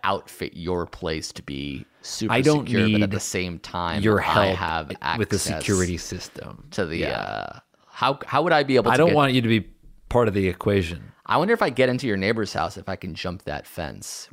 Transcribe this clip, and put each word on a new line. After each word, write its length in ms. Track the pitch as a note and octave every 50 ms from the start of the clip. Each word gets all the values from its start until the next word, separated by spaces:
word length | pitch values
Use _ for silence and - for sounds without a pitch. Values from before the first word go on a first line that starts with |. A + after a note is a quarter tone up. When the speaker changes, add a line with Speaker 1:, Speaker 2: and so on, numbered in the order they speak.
| -
Speaker 1:
outfit 520 | G2 G2 F#2 - - - - - - -
your 300 | - E2+ E2+ F2+ F2 E2 -
place 440 | - - - E2 D#2+ D#2+ D#2 - -
to 100 | - -
be 420 | - C#2+ C#2 C#2 C#2+ C#2 C2+ - _ _ _
super 320 | - - - - G#2+ A2 A#2
Speaker 2:
I 80 | A#2+
don't 240 | C3 D3+ D3+ D3 B2+
Speaker 1:
secure, 160 | - B2 A2+ - G#2+
but 60 | G#2+
at 60 | G#2
Speaker 2:
need 100 | G#2 G2
Speaker 1:
the 80 | G2 F#2+
same 400 | - - - G2 F2+ F2+ F2 D#2+
time, 420 | - - - F2+ F2 E2+ E2 D#2
Speaker 2:
your 180 | G2 A2 G#2+ G2
Speaker 1:
I 40 | -
Speaker 2:
help 340 | - D#2+ D#2+ - G2 F#2+ F#2
Speaker 1:
have 300 | F2+ E2 D#2+ E2 D#2 D2 - - - D2 E2 D#2
Speaker 2:
with 100 | G#2 -
the 60 | G#2+ F#2+
Speaker 1:
access 40 | -
Speaker 2:
security 540 | - - D#2+ - - G#2 F#2 F#2 F2 F2 D#2+
system. 720 | - - F#2+ F2+ - - - - - - - - - C#3+
Speaker 1:
to 140 | - - G2 D#2
the, 100 | D#2+ F2
Speaker 2:
Yeah. 220 | D#2+ C#2+ C2 A1
Speaker 1:
uh, 400 | G1+ G1+ G#1 G#1+ G1+ - - - - _ _ _ _ _
how, 300 | - - B2 B2+ C#3 C#3+ -
how 160 | - - C#3 D#3
would 100 | F3 E3
I 100 | D3+ C#3+
be 140 | C3+ C3 B2
able 120 | G#2+ A#2
Speaker 2:
I 40 | A#2+
Speaker 1:
to 20 | B2+
Speaker 2:
don't 80 | D#3 F3
Speaker 1:
get 60 | -
Speaker 2:
want 180 | D3 C#3+ C#3 B2
you 80 | B2+
to 60 | A#2 A2+
be 220 | A2+ A2 F#2+ - - _ - - - - - -
part 180 | - A#2+ A#2+ G#2+
of 60 | F#2
the 140 | G2+ F#2+ F2+
equation. 640 | E2+ - - - G2+ G2 F2+ D#2+ F2 - G1+ - - _ - -
Speaker 1:
I 100 | G#2 C3
wonder 160 | E3 G#3 A#3
if 80 | A3+
I 80 | G#3+ E3
get 180 | A#2+ A#2+ B2+ B2+
into 180 | B2 B2+ - B2+
your 100 | G#2 F#2+
neighbor's 360 | F#2+ G2+ A#2 A2+ G#2+ F#2+ -
house, 220 | - D#2+ E2+ - -
if 120 | - -
I 60 | F#2+
can 180 | - - F2+ E2
jump 300 | - - F#2 F2 F#2 -
that 240 | - D2+ C#2+ - -
fence. 600 | - - E2+ C#2 G#1+ G1+ - - - - - -